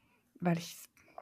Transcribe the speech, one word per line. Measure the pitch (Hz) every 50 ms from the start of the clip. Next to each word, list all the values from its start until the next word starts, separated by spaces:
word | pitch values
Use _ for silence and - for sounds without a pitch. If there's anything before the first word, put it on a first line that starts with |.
| _ _ _ _ _ _ - -
Weil | 175 175 170 165
ich, | 170 - - - - - _ - - - - -